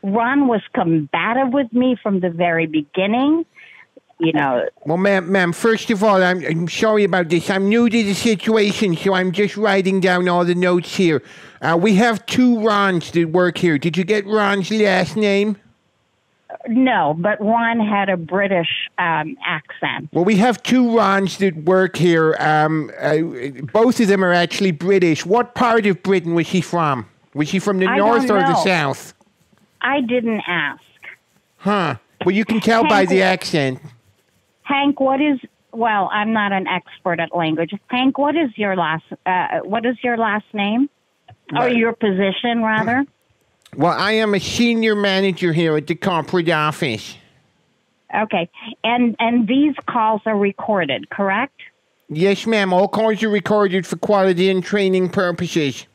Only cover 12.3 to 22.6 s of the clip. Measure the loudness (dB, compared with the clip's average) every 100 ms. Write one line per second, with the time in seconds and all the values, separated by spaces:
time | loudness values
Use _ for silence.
12.3 | 2 2 4 2 2 2 0 -2 -2 0
13.3 | 2 0 2 0 0 0 -2 -2 -2 0
14.3 | 0 0 0 -2 0 2 2 0 0 0
15.3 | 2 0 -4 _ _ _ _ _ _ _
16.3 | _ _ -14 -4 0 2 2 0 0 -2
17.3 | -2 0 0 0 -2 0 0 0 -2 -2
18.3 | -2 0 0 -2 -6 -8 -4 -2 -2 -4
19.3 | -8 -6 -6 -8 -8 -6 -6 -6 -2 2
20.3 | 4 2 0 0 2 2 2 2 2 0
21.3 | 0 -2 0 2 2 2 2 2 4 2
22.3 | 2 2 2